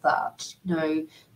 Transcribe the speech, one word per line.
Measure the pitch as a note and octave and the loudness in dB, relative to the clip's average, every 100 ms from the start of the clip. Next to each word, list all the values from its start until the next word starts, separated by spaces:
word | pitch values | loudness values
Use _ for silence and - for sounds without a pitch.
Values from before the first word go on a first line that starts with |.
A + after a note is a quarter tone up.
that, | D3+ D3+ - - - - | 2 2 0 -8 -14 -10
you | F#3 | -4
know, | E3 D#3 D#3 D#3 - - | 0 0 0 -4 -12 -20